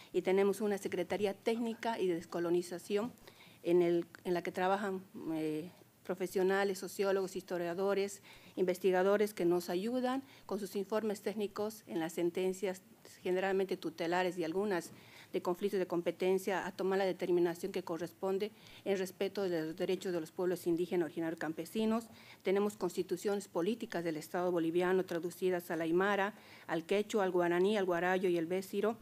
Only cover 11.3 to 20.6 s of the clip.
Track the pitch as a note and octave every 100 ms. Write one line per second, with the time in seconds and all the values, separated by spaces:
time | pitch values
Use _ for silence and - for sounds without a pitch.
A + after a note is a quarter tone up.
11.3 | G3+ G3+ G#3+ G#3 A3 - E3+ D#3+ F3 E3+
12.3 | F3+ F#3 F#3 G3 F#3 - - - - F#3+
13.3 | F3+ G3 F#3+ F#3+ F3+ E3 - E3 F3+ F#3
14.3 | F3+ D#3+ F3 G#3+ F3+ - - - - -
15.3 | F#3 F#3 F3 G3+ G3+ F3+ F3 F3 E3+ F#3
16.3 | F#3+ F#3+ F3+ F#3 - F#3+ G3 F#3+ F3+ F3+
17.3 | F3 E3+ E3+ F#3+ G3 F3+ E3 E3 - F#3+
18.3 | F#3+ G#3 - - - G3+ G3 F#3 - G3
19.3 | G3 F#3+ E3+ D#3+ E3 F3+ F#3 G3 F3 D#3+
20.3 | - F3+ E3+